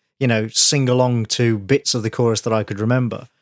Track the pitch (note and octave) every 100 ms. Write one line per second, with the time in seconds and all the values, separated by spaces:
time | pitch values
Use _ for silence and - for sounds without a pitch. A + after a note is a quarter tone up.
0 | _ - C3 A2 A2 - - D3 C3 B2+
1 | B2+ A#2+ A2 - A#2 A2 G2 C#3 - B2
2 | G#2+ - A#2 A2+ A#2+ A2 G#2 G2+ A2 B2+
3 | A#2+ - - _